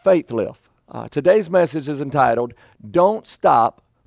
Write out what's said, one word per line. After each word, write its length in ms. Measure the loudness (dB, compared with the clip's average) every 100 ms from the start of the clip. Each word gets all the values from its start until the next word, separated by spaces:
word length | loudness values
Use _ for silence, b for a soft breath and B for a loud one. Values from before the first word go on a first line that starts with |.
faith 300 | 0 0 0
lift. 360 | -6 -6 -8 _ _ _
Uh, 180 | -16 -8
today's 420 | -2 2 2 2
message 400 | 0 0 -2 -8
is 120 | -8
entitled, 520 | -4 0 0 0 -4 -10 b b -4
"Don't 380 | 2 2 0 -10
Stop 520 | -2 2 4 2 -2 _ _